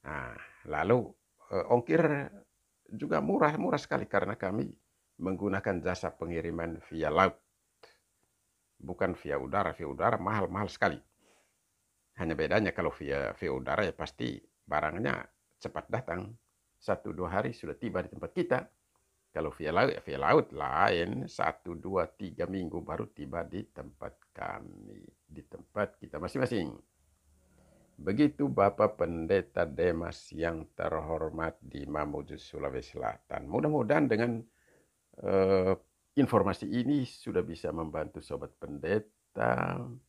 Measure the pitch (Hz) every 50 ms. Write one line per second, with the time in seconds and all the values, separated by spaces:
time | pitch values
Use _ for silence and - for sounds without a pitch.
0 | _ 69 76 71 65 60 57 - - - - - - - 76 76 78 95 117 127
1 | 104 - - _ _ _ _ _ - - 101 95 - 101 117 120 120 - 160 165
2 | 165 151 147 143 139 143 - - - _ _ _ _ _ _ _ _ - - 147
3 | 147 - - 156 143 151 190 - 160 147 151 - - 277 - 143 - - 151 131
4 | 107 - - 101 95 92 107 - - 92 95 113 135 - - _ _ _ _ _
5 | _ _ _ - 85 92 95 87 98 104 95 98 - 113 95 87 82 92 90 -
6 | - 82 - _ 82 85 85 82 80 85 85 85 82 85 82 82 - - - 80
7 | 78 76 76 87 95 92 - - _ _ _ _ _ _ _ _ - - _ _
8 | _ _ _ _ _ _ _ _ _ _ _ _ _ _ _ _ - 73 90 -
9 | 98 90 87 - - 78 71 69 65 67 78 101 98 85 73 - 85 73 69 67
10 | 85 113 120 104 92 98 107 107 95 85 87 98 104 92 - - - 98 73 -
11 | _ _ _ _ _ _ _ _ _ _ _ _ _ _ _ _ _ _ _ _
12 | _ _ _ - 90 82 82 76 78 76 90 110 107 95 - - 87 78 - -
13 | 78 69 69 71 67 53 - - - 82 65 67 67 64 69 - 107 87 - -
14 | 80 71 - - 62 60 - - - _ _ _ _ - 76 76 76 76 82 90
15 | 113 - 62 - - - _ _ _ _ _ _ - - - - - - - 120
16 | 127 - 85 90 92 104 113 - _ _ _ _ _ _ _ _ - - 98 -
17 | - 101 - 85 90 85 90 98 113 131 120 - - 82 71 - - 110 98 92
18 | 87 - - - - - _ 185 175 - 127 127 - - _ _ _ _ _ _
19 | _ _ _ _ _ _ _ 80 80 76 73 - 78 76 82 95 120 135 - -
20 | - 80 71 67 69 78 123 156 135 - - 73 73 67 64 80 95 104 98 85
21 | 85 95 123 127 135 - - - - - - - _ 87 85 82 - 95 95 92
22 | 82 80 _ _ 101 90 85 - 90 92 95 95 90 80 - 85 82 - - -
23 | - - _ - 73 67 73 85 85 - 80 95 - - _ - 69 - 65 _
24 | - - - _ _ _ _ - - 50 - - - - 50 50 52 52 52 50
25 | - - _ _ _ _ 78 - - _ - - - _ _ 104 104 - - _
26 | - - - 76 82 87 - 139 131 120 123 104 82 71 52 - - _ _ _
27 | _ _ _ _ _ _ _ _ _ _ _ _ _ _ _ _ _ _ _ -
28 | 71 87 98 113 147 147 - - 147 139 127 - 98 101 - - 107 104 - -
29 | 87 82 85 82 82 80 101 95 90 - _ 92 87 80 69 80 82 90 85 82
30 | 85 82 - - - - - 76 80 85 82 80 80 - _ - 85 82 80 80
31 | 78 78 82 78 80 80 78 80 80 80 - _ - - - 69 71 69 73 76
32 | 76 76 71 73 71 - 76 - - - - 73 71 69 65 64 60 - - -
33 | 64 55 - - _ _ - - - - 101 120 151 151 151 143 117 107 143 160
34 | 151 127 110 107 117 120 117 113 117 _ _ _ _ _ _ _ _ _ _ _
35 | _ _ - - - 98 98 98 95 95 98 95 92 95 95 - _ _ _ _
36 | _ _ _ - 135 - - 107 95 98 92 - - - 98 120 120 131 147 147
37 | 127 - - - - 117 - 90 - - 82 78 - 82 78 82 82 78 76 80
38 | 76 73 - 78 71 - - - 76 73 _ _ - 71 73 71 78 80 98 110
39 | 107 - _ _ _ _ _ - - 58 62 - 50 50 50 - 120 123 120 127
40 | _